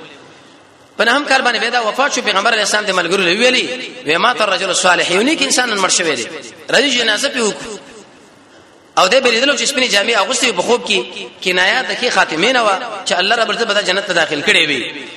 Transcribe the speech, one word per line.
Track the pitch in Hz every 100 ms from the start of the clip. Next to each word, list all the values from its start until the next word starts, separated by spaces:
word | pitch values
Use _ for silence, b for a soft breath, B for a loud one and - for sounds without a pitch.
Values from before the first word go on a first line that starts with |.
| 156 143 131 - - - - - - -
په |
نهم | 214 269
کال | 294 262
باندې | 240 226
بیا | 220
دا | 247
وفات | 220 202 277
شو. | 269
پیغمبر | 214 190 208
علیه | 226
السلام | 202 208
د | 202
ملګرو | 185 170 196
له | 180 190
ویلي، | 247 254 160 127 240 151 139
وی: | 165
«مات | 214 233
الرجل | 214 180 190
الصالح»، | 170 185 170 156
یو | 180
نیک | 247 320
انسان | 269 247 247
نن | 208
مړ | 180
شوی | - 170 131
دی. | 107 - - - -
راځي | 165 277 247
جنازه | 226 208 277
پې | 262
وکړو. | 220 - 233 202 - - - - - - - - - - - -
او | 185
دې |
بریدلو | 254 247 226 277 269
چې |
سپینې | 233 277 254
جامې | 202 208 226
اغوستې | 190 254
وي | 254
په | 180
خوب | 185 240 -
کې، | 196 - - 185 -
کنایه | 190 180 185 233
د | 247
ښې | 202 240
خاتمې | - 170 160 202
نه | 262
وه | 220 190 240 202 180
چې |
الله | 180 190 233
رب | 220
العزت | 196 220
به |
دا | 202
جنت | 180 190 190
ته |
داخل | 170 156 147
کړی | 143 190 156
وي. | 139 165 147 127